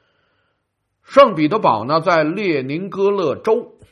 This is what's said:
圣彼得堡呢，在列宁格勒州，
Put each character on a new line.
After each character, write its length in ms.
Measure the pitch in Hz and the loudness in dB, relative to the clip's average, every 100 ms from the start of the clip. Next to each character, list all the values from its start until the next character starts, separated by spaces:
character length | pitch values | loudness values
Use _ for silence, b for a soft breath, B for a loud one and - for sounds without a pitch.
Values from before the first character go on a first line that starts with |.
| _ _ _ _ _ _ _ _ _ _ | _ _ _ _ _ _ _ _ _ _
圣 320 | - 269 262 160 | 0 4 4 4
彼 100 | 151 | -2
得 140 | 208 | 0
堡 240 | 170 110 | 0 0
呢， 160 | 120 160 | 0 -2
在 240 | 180 160 | 2 0
列 380 | 151 196 196 139 | 0 -2 -2 -4
宁 280 | 131 160 196 | -4 -8 -8
格 220 | 180 196 | -2 -2
勒 240 | 202 151 107 | 0 -4 -4
州， 400 | 226 233 - - _ | -2 -2 -4 -18 _